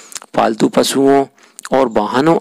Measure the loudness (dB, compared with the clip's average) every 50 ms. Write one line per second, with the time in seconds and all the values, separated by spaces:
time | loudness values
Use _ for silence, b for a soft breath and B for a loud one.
0 | B B B B B -8 -4 -2 -2 -2 0 -2 -2 0 0 0 -2 0 0 0
1 | 2 4 4 2 0 -2 B B B B B B -8 -2 0 0 0 0 0 -2
2 | -4 -2 -2 0 0 0 0 0